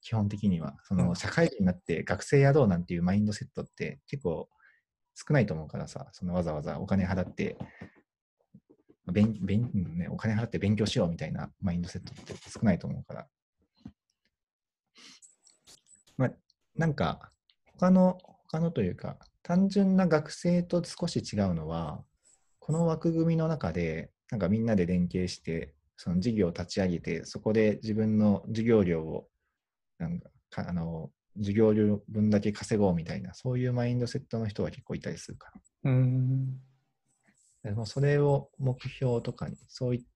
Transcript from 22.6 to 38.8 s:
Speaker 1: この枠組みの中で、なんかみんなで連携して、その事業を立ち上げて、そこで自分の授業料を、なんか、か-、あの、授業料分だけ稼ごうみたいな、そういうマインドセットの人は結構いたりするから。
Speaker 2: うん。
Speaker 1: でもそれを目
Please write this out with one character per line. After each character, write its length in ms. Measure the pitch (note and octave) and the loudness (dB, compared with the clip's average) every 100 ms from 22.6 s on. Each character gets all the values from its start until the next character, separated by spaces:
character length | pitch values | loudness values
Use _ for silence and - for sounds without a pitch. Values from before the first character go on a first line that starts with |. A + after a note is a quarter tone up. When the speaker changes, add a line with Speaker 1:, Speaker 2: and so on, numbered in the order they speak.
Speaker 1:
こ 140 | - | -4
の 140 | D#3 E3+ | 0 2
枠 240 | D#3+ E3+ | 0 0
組 140 | E3 E3 | 2 2
み 100 | E3 | 2
の 120 | D#3+ | 0
中 260 | D#3 - | -2 -2
で、 380 | - E2 D#2+ - _ _ | -2 -2 -4 -10 _ _
な 60 | A2 | -2
ん 20 | |
か 80 | F2 | 0
み 120 | G#2+ | 2
ん 60 | A2+ | 2
な 100 | G#2+ | 2
で 100 | F2 | 2
連 240 | F2+ F2 | 2 0
携 180 | F#2 F2+ | 0 -4
し 120 | - | -6
て、 340 | - E2 - _ _ _ | -6 -6 -8 _ _ _
そ 140 | - | -2
の 80 | F3 | 0
事 140 | G2+ | 0
業 140 | A2+ F2+ | 2 0
を 20 | |
立 140 | E2+ F2 | 0 -6
ち 160 | - | -2
上 60 | F#2+ | 0
げ 120 | E2+ | -2
て、 260 | D#2+ E2 - | -4 -6 -8
そ 140 | - | -8
こ 100 | - | 0
で 280 | A2 G#2+ G2+ | 4 4 2
自 120 | A2 | -4
分 240 | G#2+ A2 G#2+ | -2 0 4
の 260 | G#2+ G2 - | 4 2 -2
授 180 | A2+ A2+ | -4 4
業 180 | A2+ | 4
料 200 | F2+ E2 | 4 0
を、 240 | D#2+ D2+ - _ _ _ _ _ _ _ | -4 -10 -12 _ _ _ _ _ _ _
な 100 | E2 | -8
ん 120 | F2 | -8
か、 100 | - _ _ | -10 _ _
か-、 200 | - G2+ | -10 -6
あ 40 | |
の、 380 | F2 E2 E2 D2+ _ _ - | -6 -6 -8 -12 _ _ -8
授 200 | G2+ G2+ | -2 4
業 160 | A2 | 4
料 280 | G#2+ G#2 G2+ - | 6 2 0 -4
分 200 | G#2 G#2+ | 0 2
だ 100 | G#2 | 4
け 120 | G#2+ | 2
稼 260 | G2+ - A2 | -4 -2 2
ご 120 | G2+ | 2
う 40 | |
み 100 | E2+ | 2
た 120 | D#2+ C3 | -2 -8
い 60 | |
な、 120 | F#2 | -10
そ 180 | - C3 | -10 -6
う 80 | B2 | -2
い 80 | B2+ | -2
う 60 | |
マ 140 | B2 A#2+ | 0 0
イ 60 | |
ン 60 | B2 | 0
ド 80 | A#2+ | -2
セ 120 | - | -4
ッ 40 | - | -6
ト 120 | A2+ | -6
の 80 | A2+ | -6
人 160 | G2+ | -4
は 60 | F#2+ | -6
結 120 | - | -6
構 120 | - E2 | -12 -10
い 40 | |
た 100 | - | -8
り 80 | D2+ | -12
す 140 | - | -14
る 60 | - | -18
か 140 | - - _ _ | -20 -20 _ _
ら。 80 | C3+ | 0
Speaker 2:
う 20 | |
ん。 680 | B2+ B2+ C3 B2+ C3+ C3+ C3 - _ _ _ _ _ _ _ _ _ | 2 4 2 0 0 -2 -6 -14 _ _ _ _ _ _ _ _ _
Speaker 1:
で 80 | G#2+ | -6
も 140 | G#2 A2 | -6 -6
そ 140 | - | 0
れ 200 | C#3+ C#3+ | 2 4
を 300 | C#3+ C#3 C#3 _ | 4 2 -2 _
目 240 | C3 B2+ | -4 -4